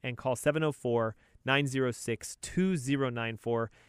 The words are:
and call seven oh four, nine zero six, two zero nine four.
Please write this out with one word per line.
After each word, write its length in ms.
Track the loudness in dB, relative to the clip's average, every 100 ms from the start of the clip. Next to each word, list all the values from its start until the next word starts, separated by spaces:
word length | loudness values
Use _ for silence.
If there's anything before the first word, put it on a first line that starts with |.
and 120 | -8 -4
call 200 | -2 0
seven 260 | 2 2
oh 80 | 0
four, 460 | 0 0 2 0 -4 _ -8
nine 220 | 2 2 2
zero 240 | 2 0
six, 460 | 0 -4 -4 -6 -12
two 360 | -4 0 2 2
zero 340 | 0 0 0
nine 260 | -2 -4 -4
four. 360 | -2 0 -2 -6